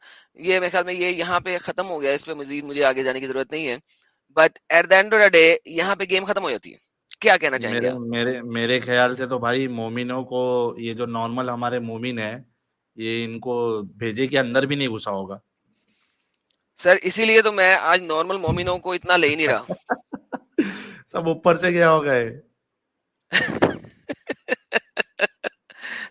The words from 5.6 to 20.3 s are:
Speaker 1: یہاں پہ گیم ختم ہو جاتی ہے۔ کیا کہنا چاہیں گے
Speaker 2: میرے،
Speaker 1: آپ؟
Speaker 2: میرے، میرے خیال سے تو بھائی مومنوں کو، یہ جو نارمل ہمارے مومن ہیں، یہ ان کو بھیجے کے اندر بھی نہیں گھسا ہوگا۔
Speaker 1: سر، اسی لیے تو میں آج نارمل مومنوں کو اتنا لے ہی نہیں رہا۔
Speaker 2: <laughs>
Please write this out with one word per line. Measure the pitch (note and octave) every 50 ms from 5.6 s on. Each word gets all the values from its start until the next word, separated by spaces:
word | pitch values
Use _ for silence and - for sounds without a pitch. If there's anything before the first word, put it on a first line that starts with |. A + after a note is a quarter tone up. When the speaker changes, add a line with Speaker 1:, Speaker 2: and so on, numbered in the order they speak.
| -
Speaker 1:
یہاں | - E3 E3 F3 G3 G3
پہ | F#3+ G3 F3
گیم | F#3 F#3+ G3
ختم | G3 G3+ G3
ہو | F#3 D3+
جاتی | A#2 G2+ - E2
ہے۔ | A1+ - _ _ _ _ _ - - -
کیا | - A3 F#3+
کہنا | E3+ D#3+ C#3+ C3 B2
چاہیں | A#2 G#2+ A#2
گے | A#2+
Speaker 2:
میرے، | B2 B2
Speaker 1:
آپ؟ | B2+ B2
Speaker 2:
میرے، | A#2 A#2 A#2+ A#2 A#2 B2+ B2+ B2
میرے | A#2 A#2+ A#2 A#2 A#2 A#2 B2+ B2
خیال | A#2 B2 B2 B2 B2 B2 B2+
سے | B2+ C3
تو | B2 C3 A#2+
بھائی | A#2 A#2 B2 C3 C3+ B2
مومنوں | A#2+ A#2 A2+ A2+ A#2 B2 B2 B2 B2+ C3 B2+
کو، | B2+ B2+ B2+ B2+ B2+ B2 A#2+ A#2+ A#2 A#2 A#2+
یہ | A#2 A#2 A2+
جو | A#2 A#2+
نارمل | A#2 A#2 A#2 A2+ A#2 A#2+ B2+ B2+ B2
ہمارے | A#2+ A#2+ B2 A#2+ B2 A#2+
مومن | A#2 A2+ A2+ A2+ A#2+ B2+ B2 A2+
ہیں، | G#2+ G#2+ A#2 C3+ B2+ _ _ _ _ _ _ _ _ _ _
یہ | A2+ A2+ A2 A2+ A#2 A#2
ان | A2+ A2+ A2+
کو | A2+ B2+ A#2+ A#2+ A#2+ A#2 A2 G#2+ G2+ F#2 -
بھیجے | - A#2 A2+ G#2 A#2 C3+
کے | B2+ C#3+ C3+
اندر | C3 A#2+ A#2+ C3+ C#3
بھی | C3+ D3
نہیں | C#3+ C#3 B2
گھسا | A2 G#2+ - G#2+
ہوگا۔ | G2 F#2+ G2 F#2+ G2 G2 _ _ _ _ _ _ _ _ _ _ _ _ _ _ _ _ _ _ _ _ _ _ _ _ _ _ _
Speaker 1:
سر، | - - F3 F#3+ F#3
اسی | D#3+ F#3 F3+ G#3+ A3+
لیے | A3 A3 A3
تو | G#3+ G#3+
میں | G#3 G3 F#3 F#3 F#3+ -
آج | A#2 D#3+ F3 F#3
نارمل | F3+ D#3+ D#3 D#3 E3+ F#3 F#3+
مومنوں | G3 E3 D#3 F3 F3 F3+ F3+ F3+ F3+
کو | - F#3
اتنا | F3+ F3 - F3+ F3+
لے | F3 D#3+ D3
ہی | D3+
نہیں | D#3+ D#3
رہا۔ | C#3 A#2+ G#2 B2 -
Speaker 2:
<laughs> | F3+ - _ - A#3+ - _ - - - _ -